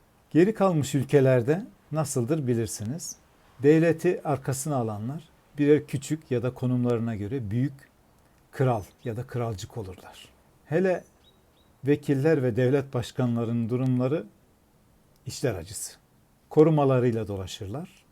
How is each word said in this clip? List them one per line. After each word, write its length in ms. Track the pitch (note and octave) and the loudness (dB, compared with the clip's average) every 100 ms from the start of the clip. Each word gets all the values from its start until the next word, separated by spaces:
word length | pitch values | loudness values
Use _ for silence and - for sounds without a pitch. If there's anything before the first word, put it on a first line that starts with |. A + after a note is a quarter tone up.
| _ _ _ | _ _ _
Geri 240 | D3 F#3+ | 4 4
kalmış 400 | G#3+ G3 D#3 C3 | 4 2 2 0
ülkelerde 720 | C#3+ B2+ C#3+ C3 B2+ A#2 E3 C4 - - | -2 2 4 6 4 2 -2 -4 -18 -8
nasıldır 540 | D3+ D3 B2+ A#2 D#3+ B2+ | -6 -4 -2 -2 -2 0
bilirsiniz. 680 | A#2 A2 - G#2 E3 - - _ _ _ - | -2 -2 -6 -8 -8 -10 -16 _ _ _ 0
Devleti 580 | C#3 B3 E3+ D#3+ F3 G3 | 4 6 4 2 0 -2
arkasına 520 | E3 C#3 - C3 D#3 C3+ | -4 -4 -4 -6 -4 -2
alanlar 520 | A2+ G#2 A2+ D#3+ - _ _ C#3+ | -4 -6 -8 -10 -14 _ _ -2
birer 280 | C#3+ D3 D3 | 4 4 2
küçük 440 | C3+ - D#3 - | -8 -6 -8 -4
ya 120 | B2 | -4
da 120 | B2 | -4
konumlarına 600 | B2+ B2+ B2 A#2+ A#2 A#2 G#2 | -4 -2 0 0 0 -2 -6
göre 340 | G2+ C3+ G#2 | -6 -6 -4
büyük 400 | A#2 C#3 C#3 - _ _ _ _ _ _ | -2 -2 -6 -20 _ _ _ _ _ _
kral 320 | - C3 A2+ F2+ _ | -2 0 0 -6 _
ya 120 | B2+ A2 | -10 -8
da 100 | B2 | -8
kralcık 520 | A#2+ A#2 G2 - A#2+ | -6 -6 -8 -12 -12
olurlar. 500 | F#2+ F#2 - - - _ _ _ - | -14 -16 -20 -20 -20 _ _ _ -4
Hele 380 | D#3+ F#3+ F3 - _ _ _ _ _ _ _ | 0 0 -2 -6 _ _ _ _ _ _ _
vekiller 580 | C3 C#3+ C#3+ C3+ D#3 D3+ | 0 0 0 0 2 2
ve 140 | B2+ A2 | 0 2
devlet 380 | B2+ C#3 C3+ | 2 2 -2
başkanlarının 720 | A#2+ - - B2 A#2 A#2 A#2 A2+ | -6 -6 -2 0 0 -2 -2 -2
durumları 580 | B2 C3 B2 B2+ E3 G#3 _ _ _ _ _ _ _ _ _ - | -2 0 0 0 -2 -6 _ _ _ _ _ _ _ _ _ -14
içler 280 | - C3 | -6 -4
acısı. 380 | F#2 F2+ - - - _ _ _ _ - | -4 -10 -12 -14 -16 _ _ _ _ -2
Korumalarıyla 800 | D#3 E3 D3+ C#3 B2+ B2 A2 G#2 | 6 6 6 4 4 2 0 -4
dolaşırlar. 760 | G2 F#2 - F#2+ C3 F#3 - _ | -6 -8 -10 -10 -10 -12 -20 _